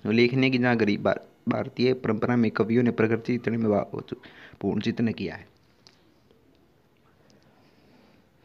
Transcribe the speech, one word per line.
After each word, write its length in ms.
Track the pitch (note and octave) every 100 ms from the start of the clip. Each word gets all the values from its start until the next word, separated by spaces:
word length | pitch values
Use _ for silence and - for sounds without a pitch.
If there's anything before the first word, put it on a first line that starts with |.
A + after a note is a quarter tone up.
| A2
उल्लेखनीय 380 | A2+ A#2+ C3
है 60 | C3
कि 80 | B2
जहाँ 180 | B2 A#2
गरीब 260 | G#2 G2+
भार-, 480 | G2+ - - _ -
भारतीय 420 | A#2 - - B2
परंपरा 440 | B2+ - G#2+ A#2 B2
में 140 | A2
कवियों 320 | - G#2+ A#2
ने 80 | A#2+
प्रकृति 420 | A#2 A2 A2 -
चित्रण 260 | A#2+ A#2+ A#2
में 120 | A2
भाव 340 | G2+ - G#2+ - - - - - -
पूर्ण 200 | G2+ G2
चित्रण 320 | A2+ A2 A#2
किया 220 | G2 F2
है, 140 | G#2 - _ _ _ _ _ _ _ _ _ _ _ _ _ _ _ _ _ _ _ _ _ _ _ _ _ _ _ _ _